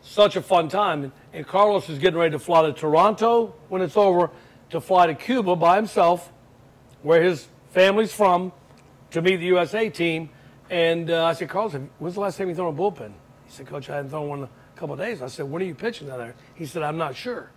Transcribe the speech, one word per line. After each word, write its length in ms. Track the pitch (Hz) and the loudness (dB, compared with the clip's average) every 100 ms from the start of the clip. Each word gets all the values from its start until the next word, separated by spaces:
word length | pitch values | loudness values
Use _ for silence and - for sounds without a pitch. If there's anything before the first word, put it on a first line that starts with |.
| - | -10
Such 300 | - 208 190 | 2 2 2
a 60 | |
fun 260 | 143 185 165 | 0 0 0
time. 360 | 185 208 156 139 | -2 -2 -2 -8
And, 60 | - - | -14 -20
and 160 | - 147 | -16 -4
Carlos 400 | 185 208 202 - | 2 2 2 -2
is 100 | 147 | 0
getting 220 | 180 165 | 0 2
ready 120 | 165 | 0
to 60 | 151 | -2
fly 240 | - 165 160 | 2 4 4
to 80 | |
Toronto 800 | 139 156 151 196 220 226 233 220 - - | 0 0 4 4 4 2 2 0 -8 -8
when 120 | 190 | -4
it's 140 | 185 175 | -2 2
over, 360 | 202 175 170 - - - _ | 4 4 2 -2 -20 -20 _
to 100 | 165 | -10
fly 260 | - 185 175 | 0 4 4
to 80 | 151 | 2
Cuba 400 | - 254 196 180 | -2 -2 2 2
by 220 | 170 185 | 4 4
himself, 520 | 220 - 175 175 - - _ _ _ _ _ _ | 2 2 2 2 -4 -20 _ _ _ _ _ _
where 200 | 143 165 | 2 4
his 240 | 175 165 - _ _ | 4 0 -8 _ _
family's 420 | 180 185 202 226 | 4 4 4 -2
from, 400 | - 202 180 185 - _ - _ _ _ | 2 2 2 0 -12 _ -20 _ _ _
to 100 | 165 | -2
meet 160 | 170 185 | 0 0
the 80 | 175 | 2
U 140 | 180 | 2
S 140 | 170 | 2
A 160 | 214 220 | -2 -4
team. 400 | - 170 160 160 - - - _ | -2 -2 -2 -8 -16 -20 -20 _
And, 400 | 175 165 170 165 | 0 0 0 -2
uh, 140 | 165 | 0
I 80 | 165 | 0
said, 160 | 165 160 | -2 -4
"Carlos, 240 | 180 220 | -4 -4
have, 120 | 143 139 _ | -6 -12 _
when's 160 | 156 185 | -10 -6
the 40 | |
last 180 | 202 - | -6 -6
time 120 | 190 | -8
you 60 | 165 | -4
threw 120 | 180 | -6
a 60 | |
bullpen?" 400 | 143 196 165 110 98 _ _ _ | -2 -4 -6 -16 -18 _ _ _
He 60 | |
said, 140 | - 135 | -20 -14
"Coach, 220 | 147 135 | -14 -10
I 60 | 143 | -10
hadn't 140 | 135 | -8
thrown 180 | 151 147 | -8 -8
one 120 | 143 | -10
in 40 | 131 | -12
a 40 | - _ - | -16 _ -14
couple 140 | 160 | -12
of 60 | 139 | -8
days." 220 | 196 214 | -8 -8
I 60 | 127 | -12
said, 220 | - 139 | -10 -8
"When 120 | 160 | -6
are 40 | 185 | -8
you 80 | 143 | -6
pitching 320 | 220 233 147 | -8 -8 -14
down 100 | 127 | -12
there?" 180 | 120 123 - - | -12 -14 -20 -14
He 100 | 160 | -10
said, 180 | 165 | -6
"I'm 140 | 151 156 | -6 -4
not 180 | 160 131 | -6 -8
sure." 340 | 247 233 240 | -10 -10 -12